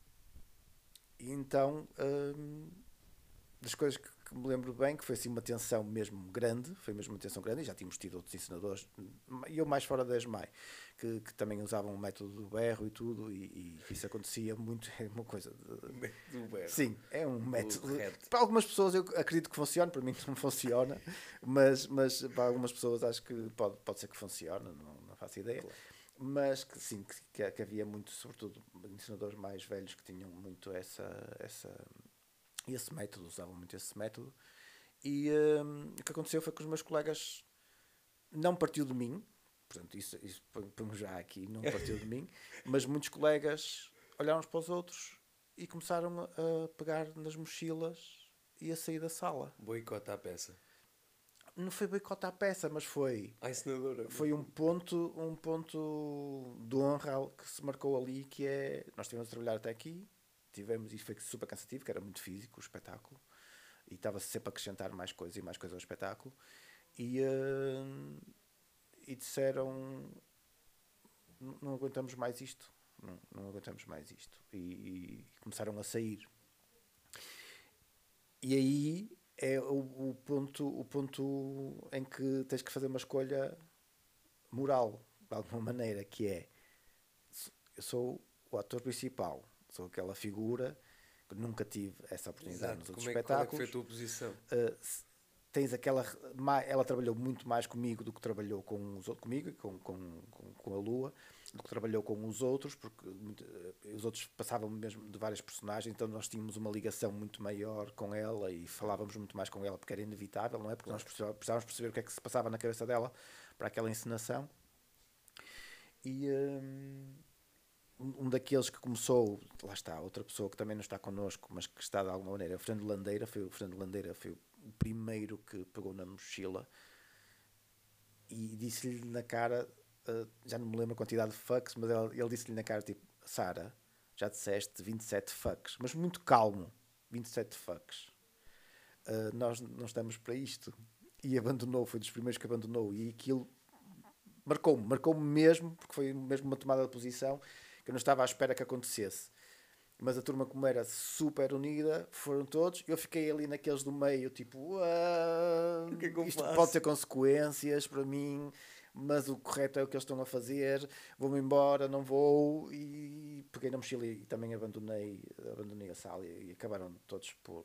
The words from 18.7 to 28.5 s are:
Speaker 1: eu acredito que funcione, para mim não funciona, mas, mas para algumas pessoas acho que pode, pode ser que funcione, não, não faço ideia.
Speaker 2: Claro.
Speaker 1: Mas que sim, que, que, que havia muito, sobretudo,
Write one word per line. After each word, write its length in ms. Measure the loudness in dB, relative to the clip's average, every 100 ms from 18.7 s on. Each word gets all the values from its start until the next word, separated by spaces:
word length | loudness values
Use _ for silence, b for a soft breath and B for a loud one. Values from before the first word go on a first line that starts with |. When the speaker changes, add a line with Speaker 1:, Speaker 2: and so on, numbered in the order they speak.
| 6 8
Speaker 1:
eu 80 | 8 4 2
acredito 340 | 4 4 2
que 60 | 0
funcione, 340 | 2 6 4
para 100 | 4
mim 140 | -2 -2 -4
não 80 | 0
funciona, 680 | 2 2 4 6 4 2 -8 B B B
mas, 460 | 4 10 10 10 4
mas 340 | 4 4 4
para 200 | -2 4
algumas 300 | 4 4 0
pessoas 300 | 0 2 4
acho 200 | 2 0
que 260 | -4 -6 -6
pode, 260 | 0 0 0
pode 220 | -6 -6
ser 80 | -8
que 80 | -10
funcione, 480 | -8 -8 -4 -6 -6
não, 280 | -14 -16 -18 -18
não 80 | -12
faço 240 | -10 -8
ideia. 220 | -4 -4
Speaker 2:
Claro. 140 | -6 B B B B -10
Speaker 1:
Mas 460 | -2 2 4 2
que 160 | -2 -10
sim, 240 | -8 -8
que, 120 | -8 -14 -12
que, 180 | -4 -2
que 100 | -2
havia 240 | -4 -2 -4
muito, 240 | -4 -10
sobretudo, 520 | -12 -12 -10 -10